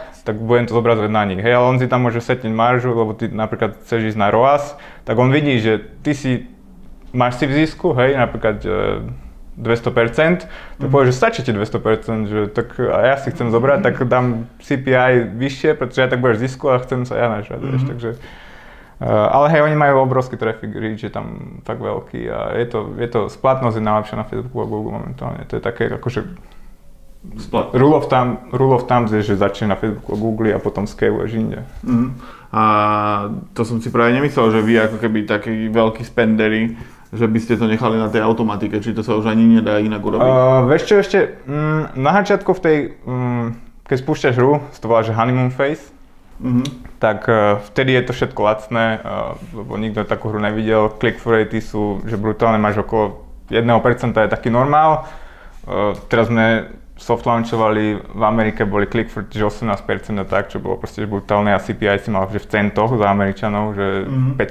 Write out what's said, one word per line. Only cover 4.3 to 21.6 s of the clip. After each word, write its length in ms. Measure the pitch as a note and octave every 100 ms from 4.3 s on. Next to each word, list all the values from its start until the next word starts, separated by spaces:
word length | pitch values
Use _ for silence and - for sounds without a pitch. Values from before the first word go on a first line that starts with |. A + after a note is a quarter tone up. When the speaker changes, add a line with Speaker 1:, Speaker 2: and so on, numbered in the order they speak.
Speaker 1:
roas, 460 | G#2+ C3 C#3+ - - - -
tak 140 | - A2
on 160 | B2+
vidí, 260 | C#3+ D3 B2
že 220 | A2 G#2+ - -
ty 80 | -
si, 200 | D3+ C3+ B2 - - - - - - -
máš 300 | B2 B2 B2+
si 80 | D3
v 160 | C#3
zisku, 320 | D#3 - F3+ B2+
hej, 180 | B2+
napríklad, 420 | C3+ A#2 A2+ A2+ G#2
e, 80 | G2 F#2+ G2+ G#2 A2 B2+ - - - -
dvesto 340 | A2+ A#2 B2+
percent, 540 | B2+ A#2 - D#3+ F3+ - - - -
tak 100 | C#3
Speaker 2:
Mhm. 60 |
Speaker 1:
povie, 160 | C#3 B2+
že 100 | B2+
stačí 220 | A3+ A3+
ti 80 | -
dvesto 300 | G#2 G#2+ A2
percent, 480 | A2 A2 - A2 G#2
že 240 | G#2+ G2+
tak 260 | - A2+ -
a 320 | A#2+ - B2
ja 60 | C#3
si 160 | C3
chcem 160 | - A#2+
zobrať, 280 | A#2 B2+ C#3
tak 120 | B2 -
dám 420 | B2 B2 B2 A2+ A#2+ -
C 160 | - C#3
P 160 | C3
I 320 | B2+ B2+ B2+
vyššie, 500 | A2+ G#2+ C3+ C3+ D#3
pretože 300 | D3+ B2+ -
ja 40 | C3
tak 120 | B2+
budeš 160 | B2 G#2+
v 80 | C3
zisku 220 | C3 D3
a 100 | B2+
chcem 300 | B2+ B2+ B2
sa 80 | A2+
ja 100 | A#2
nažrať, 300 | G#2 - -
vieš, 220 | C3+ C3
Speaker 2:
Mhm. 60 | C3
Speaker 1:
takže, 200 | B2 A#2 A#2+ - - - - - - - -
e, 80 | B2
ale 380 | G#2+ G#2+ C3+ D3
hej, 120 | D#3+
oni 160 | D3+ D3+
majú 280 | C#3+ C#3
obrovský 320 | C3 B2+ B2+ A2+
traffic 360 | A2+ A2 A2
reach, 280 | G2+ A2 A2
je 120 | G#2
tam 480 | G#2+ A2 G#2 - -